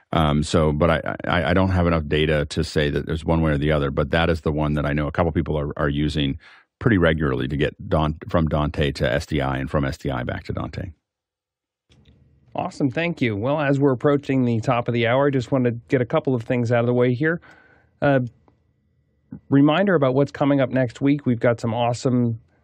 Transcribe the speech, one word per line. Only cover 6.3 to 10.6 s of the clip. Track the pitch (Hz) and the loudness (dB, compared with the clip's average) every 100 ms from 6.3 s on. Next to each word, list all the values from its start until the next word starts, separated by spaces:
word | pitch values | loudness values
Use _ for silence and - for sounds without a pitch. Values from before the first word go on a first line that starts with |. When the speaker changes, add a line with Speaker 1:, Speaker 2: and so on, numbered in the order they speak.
| 71 - - _ - | -4 -10 -20 _ -2
Speaker 1:
pretty | 123 98 | 2 4
regularly | 82 78 73 64 65 | 4 2 0 -2 -4
to | 73 | -2
get | 73 - - | -2 -4 -2
Don-, | 80 78 78 - | 0 0 -2 -2
from | 87 78 | 0 0
Dante | 78 73 - 71 | 0 -2 0 -2
to | - 69 | 0 -2
S | 65 - | -2 -2
D | 76 | -2
I | 67 67 | -2 -4
and | 65 | -2
from | 76 69 | -2 -2
S | - | -4
D | 69 | -6
I | 62 | -4
back | 60 - - | -6 -8 -8
to | |
Dante. | - | -8